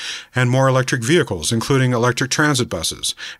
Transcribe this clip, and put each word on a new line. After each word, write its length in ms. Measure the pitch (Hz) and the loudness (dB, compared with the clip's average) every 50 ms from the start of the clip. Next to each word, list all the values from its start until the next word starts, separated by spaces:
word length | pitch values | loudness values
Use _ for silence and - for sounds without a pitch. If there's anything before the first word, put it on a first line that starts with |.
| - - - - - - - | -10 -10 -10 -12 -12 -6 -2
and 140 | 127 127 123 | 0 2 2
more 180 | 123 131 135 135 | 4 4 4 4
electric 340 | 127 131 123 - - 127 | 4 2 0 0 -2 -2
vehicles, 480 | 110 117 165 175 135 - 104 82 73 - | 0 2 2 2 2 0 -4 -4 -2 -2
including 420 | 117 113 110 - 139 135 131 123 | -2 0 0 2 2 2 2 2
electric 380 | 123 117 117 123 117 - 143 135 | 2 2 2 2 2 0 -2 -2
transit 380 | - - 151 151 143 123 117 - | 0 0 2 2 2 0 -2 -2
buses, 460 | 98 85 80 - - - - - - - - - - | -4 -4 -4 -6 -6 -6 -6 -8 -8 -8 -12 -14 -10